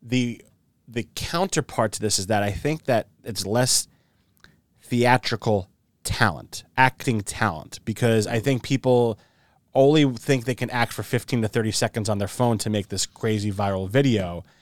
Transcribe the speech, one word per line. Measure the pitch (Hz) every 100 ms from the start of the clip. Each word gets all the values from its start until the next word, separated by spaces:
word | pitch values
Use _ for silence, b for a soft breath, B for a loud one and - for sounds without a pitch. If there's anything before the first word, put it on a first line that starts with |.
the, | 120 127 120 113 - _ _ _ -
the | 117 113 -
counterpart | - 170 190 - 139 - 110
to | -
this | 107 101
is | 95
that | 107
I | 104
think | 98 143 156 -
that | 117 - _
it's | - 98 95
less | 113 127 - - b b b b b b b _ _
theatrical | - 123 120 127 - 113 - 104 95 _ _ _
talent, | - - 113 73 58 - - -
acting | 131 - - 110
talent, | 98 - 110 78 - - -
because | 104 120 113 107
I | 117
think | 120 127
people | - 135 131 123 117 107 b b b b _
only | 131 135 156 143
think | 120 - 135 117
they | 120
can | 123
act | 123 117
for | -
fifteen | 110 123 - 123
to | 110
thirty | 123 110
seconds | - 117 - 107
on | 104
their | 98
phone | - 120 110
to | -
make | 107 98
this | 95 -
crazy | - 113 107 104
viral | 98 101 95 95
video. | 120 139 110 90 87 b b